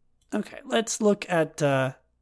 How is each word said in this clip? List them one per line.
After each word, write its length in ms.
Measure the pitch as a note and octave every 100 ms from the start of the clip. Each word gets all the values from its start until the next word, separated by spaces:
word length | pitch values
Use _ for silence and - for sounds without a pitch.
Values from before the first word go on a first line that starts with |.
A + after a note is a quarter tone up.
| _ _ _
Okay, 260 | G#3 - -
let's 380 | - A#3 A3 -
look 240 | G#3+ G3+ -
at, 340 | E3+ D#3 -
uh, 300 | C#3+ C3+ C3 - _ _